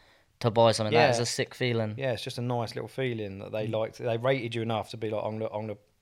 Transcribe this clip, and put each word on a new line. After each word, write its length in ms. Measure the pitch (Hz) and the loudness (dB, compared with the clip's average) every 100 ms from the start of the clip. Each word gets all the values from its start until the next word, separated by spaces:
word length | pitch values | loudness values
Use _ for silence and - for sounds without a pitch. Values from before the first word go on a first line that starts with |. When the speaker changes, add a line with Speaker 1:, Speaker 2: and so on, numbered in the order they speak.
| _ _ _ - | _ _ _ -2
Speaker 1:
to 100 | 120 | 2
buy 220 | 107 117 | 6 6
something. 200 | 110 110 | 6 4
That 100 | - 139 | 6 6
Speaker 2:
Yeah. 40 | |
Speaker 1:
is 80 | 120 | 4
a 60 | 117 | 0
sick 280 | - 127 | -2 -4
feeling. 400 | - 127 113 110 110 | -2 -2 0 -2 -2
Speaker 2:
Yeah, 160 | 135 | -4
it's 100 | 113 | -4
just 160 | - 123 | -6 -6
a 40 | |
nice 320 | 123 120 113 | -2 -2 -4
little 140 | 127 117 | -6 -8
feeling 500 | - 131 117 104 98 | -4 -4 -2 -6 -8
that 100 | 101 | -8
they 160 | 107 110 | -4 -2
Speaker 1:
Mm. 60 | |
Speaker 2:
liked, 260 | 110 110 - | 0 -2 -4
they 180 | 123 117 | -2 0
rated 360 | 123 135 117 | 2 0 0
you 80 | 117 | -4
enough 280 | 113 110 98 | -2 -2 -4
to 60 | 117 | -6
be 120 | 110 | -4
like, 120 | 107 | -2
"I'm 140 | 110 110 | -2 -4
gonna, 120 | 110 | -4
I'm 100 | 107 | -4
gonna 160 | 110 101 _ _ | -6 -8 _ _